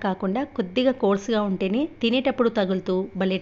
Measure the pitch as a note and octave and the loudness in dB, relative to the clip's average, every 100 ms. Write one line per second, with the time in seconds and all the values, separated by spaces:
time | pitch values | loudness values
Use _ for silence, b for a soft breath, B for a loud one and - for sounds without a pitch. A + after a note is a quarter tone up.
0 | G#3 F#3 G3 G3+ C#4+ - F#3 F#3+ B3+ B3+ | -2 -2 -2 -2 -4 -4 -2 2 2 2
1 | G3+ G3 G3+ A3 G#3 F#3 F#3+ A3 D#4 - | 2 2 0 0 0 0 0 0 -2 -2
2 | A#3 B3 C4 B3+ A#3 A3 F#3+ F#3 F3+ F#3 | 0 2 0 2 2 2 0 0 0 -2
3 | G3+ F#3 F#3+ F#3 | -2 -2 -2 0